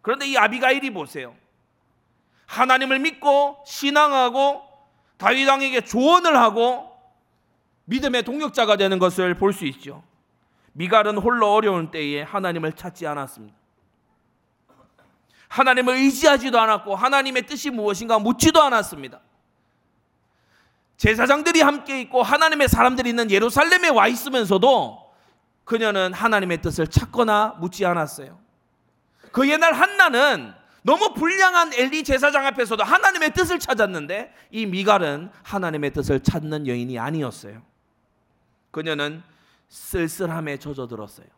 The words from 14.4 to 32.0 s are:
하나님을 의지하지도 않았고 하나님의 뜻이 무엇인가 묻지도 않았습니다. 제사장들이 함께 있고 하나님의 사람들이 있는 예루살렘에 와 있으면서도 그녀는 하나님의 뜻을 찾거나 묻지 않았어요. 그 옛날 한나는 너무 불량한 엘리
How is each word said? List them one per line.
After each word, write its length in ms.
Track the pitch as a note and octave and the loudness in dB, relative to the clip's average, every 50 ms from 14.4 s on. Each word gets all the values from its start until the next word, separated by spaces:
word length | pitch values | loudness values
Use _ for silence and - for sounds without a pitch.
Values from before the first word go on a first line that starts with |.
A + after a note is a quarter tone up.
| _ _ _ _ _ _ _ _ _ _ _ _ _ _ _ _ _ _ _ _ _ _ | _ _ _ _ _ _ _ _ _ _ _ _ _ _ _ _ _ _ _ _ _ _
하나님을 440 | - - C4 C4 B3+ B3+ B3+ B3 B3+ | -2 0 2 2 4 2 2 0 2
의지하지도 640 | C4 C4+ C#4 B3+ B3 D#4 D4+ C#4+ C4 A#3 C4 A#3+ A#3 | 2 2 2 2 4 4 4 4 4 0 0 0 2
않았고 360 | A3 A3 G#3+ G3 - G3+ G3 | 2 2 0 -2 -2 -6 -4
하나님의 500 | F#3+ A3 C4 C#4 C#4 C4+ C4+ B3+ B3+ - | -2 0 2 2 2 0 0 -4 -4 -6
뜻이 240 | - D4 B3+ - D4 | -6 -12 -8 -8 -8
무엇인가 480 | B3+ A3+ G#3 G#3 G3+ F3 A#3 A3+ A3+ | -6 -4 -4 -4 -4 -4 -2 0 0
묻지도 420 | A3 G3+ A#3 A#3+ A#3+ - D#4 D#4 E4 D4+ | 2 2 0 0 2 2 4 6 6 4
않았습니다. 560 | C#4 A#3+ A3 G3 - E3+ D3 C3+ C3 - - _ _ _ _ _ _ _ _ _ _ _ _ _ _ _ _ _ _ _ _ _ _ _ _ _ _ _ _ _ _ _ _ _ _ _ | 4 2 -2 -2 -4 -10 -14 -16 -18 -18 -20 _ _ _ _ _ _ _ _ _ _ _ _ _ _ _ _ _ _ _ _ _ _ _ _ _ _ _ _ _ _ _ _ _ _ _
제사장들이 640 | _ - G#3+ A3 A3 A#3 C4 C#4 D4 D4+ E4+ E4 D#4+ | _ 0 2 2 2 2 2 2 2 2 2 4 4
함께 400 | D4+ C#4 D4 C#4+ - - C4+ C4 | 4 4 2 -2 -8 -8 -8 -8
있고 220 | - - - B3 A#3 | -8 -2 0 0 2
하나님의 440 | G3+ C#4 D4 D#4+ D#4+ D#4 D4 C#4 | 2 2 2 2 2 2 2 2
사람들이 420 | - - A3+ A#3 B3+ B3+ B3 B3+ A#3+ | 2 4 4 4 2 2 0 -2 -2
있는 200 | A#3 A#3 A#3 G#3+ | -2 -2 0 2
예루살렘에 600 | - - A3 A#3+ - C#4 D4+ E4 F4+ F4+ F4+ E4 | 2 2 2 2 2 2 4 4 4 4 4 4
와 180 | C4+ A3 G3 | 4 4 4
있으면서도 1080 | A3+ B3 A3+ - C#4 C4 B3+ A3 E3+ G3+ F#3+ F#3+ C4+ C4 A3 D3 A#2 G#2 - - _ _ _ _ _ _ _ _ _ _ _ _ | 4 2 -4 -6 -4 -2 -2 0 0 2 4 4 4 4 2 0 -4 -10 -18 -20 _ _ _ _ _ _ _ _ _ _ _ _
그녀는 480 | - A#3 A3+ A3+ G#3+ G3+ F#3+ F#3 F#3 F#3 | -4 -4 -2 0 -2 0 -2 -2 -4 -4
하나님의 480 | - A3+ A3+ G#3+ G3+ F#3+ F3+ E3+ E3 | -4 -2 0 0 0 0 -2 -4 -4
뜻을 260 | - E3+ D3+ - D#3+ | -4 -6 -4 -4 -4
찾거나 680 | D#3 - - A#3+ - - A#3 A#3+ A3 G#3 G#3 G#3+ G#3+ - - | 0 0 0 -2 0 -2 -2 0 2 2 0 0 -2 -4 -8
묻지 260 | E3+ F3+ F#3 G3 G3 | -10 -10 -6 -4 -2
않았어요. 540 | F3+ F3 E3+ D#3 D3 - - C#3 C3+ F3 F3+ _ _ _ _ _ _ _ _ _ _ _ _ _ _ _ _ _ _ | -2 -2 -2 -4 -6 -8 -16 -18 -20 -20 _ _ _ _ _ _ _ _ _ _ _ _ _ _ _ _ _ _ _
그 160 | - A#3+ C4+ C#4 | -2 0 2 2
옛날 240 | D4+ D#4 E4 E4 D4 | 2 4 2 2 4
한나는 800 | A#3+ E4+ G4 G4+ G4 F#4 E4 B3 A#3+ C#4 D4 B3 E3 B2 G#2+ F#2 _ _ _ _ _ | 2 0 0 4 4 4 4 4 2 2 2 2 -2 -6 -14 -20 _ _ _ _ _
너무 320 | _ - D4 F4+ G#4+ G#4 C4 | _ 0 2 2 2 -2 -2
불량한 600 | - D4+ E4 F#4+ F#4+ F#4+ F#4 F4+ F4 E4+ D#4+ C4 | -2 -2 -2 2 2 2 4 4 2 0 2 0
엘리 280 | A#3+ B3+ C4+ D4 D#4 | -2 -2 0 -2 -4